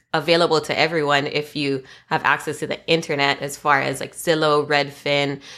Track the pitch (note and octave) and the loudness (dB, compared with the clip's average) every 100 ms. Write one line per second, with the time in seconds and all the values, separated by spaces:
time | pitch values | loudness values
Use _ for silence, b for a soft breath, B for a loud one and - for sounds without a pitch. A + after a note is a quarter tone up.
0 | _ D#3+ D3+ E3+ E3 D#3 D3 - D#3 E3 | _ -2 2 4 4 2 0 0 0 0
1 | C#3+ C#3+ C#3+ C#3+ D3 D3+ C#3+ C3+ B B | 2 0 0 -4 -4 -4 -2 -4 B B
2 | _ D#3 - D3 - D3 D#3 - - E3 | _ 0 2 2 -2 -8 -8 -8 -2 -2
3 | E3 C#3+ C#3 C#3 C#3 C#3 D3+ C#3 C3+ C3+ | 0 0 0 -2 -6 -4 0 2 0 -4
4 | - - - D#3 D#3 D3 C#3+ D3 C#3+ C#3 | -8 -6 -2 0 2 2 2 0 0 -4
5 | D3 C#3+ C#3+ C#3 B | -2 0 0 -4 B